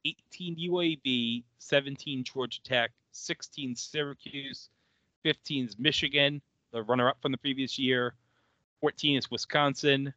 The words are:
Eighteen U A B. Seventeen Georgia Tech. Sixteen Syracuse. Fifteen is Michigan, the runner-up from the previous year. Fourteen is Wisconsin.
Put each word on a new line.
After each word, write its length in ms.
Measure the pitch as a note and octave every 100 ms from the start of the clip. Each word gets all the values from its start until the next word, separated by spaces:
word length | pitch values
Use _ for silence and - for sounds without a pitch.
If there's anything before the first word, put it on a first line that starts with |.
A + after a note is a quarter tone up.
Eighteen 540 | D3+ - _ - F3+ E3
U 240 | F3 F3
A 140 | E3+ D3+
B. 500 | C3+ B2+ A#2 A#2+ - _
Seventeen 680 | - C#3+ C#3 C3+ - C3+ B2+
Georgia 360 | C3+ B2 -
Tech. 280 | - B2+ A#2 _ _
Sixteen 640 | - - E3 - - C3+ A#2+
Syracuse. 920 | - D#3 D3 C3+ - C#3+ C3+ - - _ _ _ _ _
Fifteen 420 | D#3+ - - C#3+ A#2+
is 140 | G#2
Michigan, 600 | C#3+ C#3+ D3 C#3+ C#3+ D3 _ _ _
the 120 | A#2
runner-up 380 | G#2+ B2 B2 C3+
from 100 | C#3+
the 60 | C3
previous 420 | C#3+ C3+ C3 -
year. 340 | B2+ B2+ B2 - _ _ _ _ _ _
Fourteen 360 | D3 - D3+ C#3
is 140 | -
Wisconsin. 840 | A#2 - D3+ C#3+ C3+ D3 C#3 C#3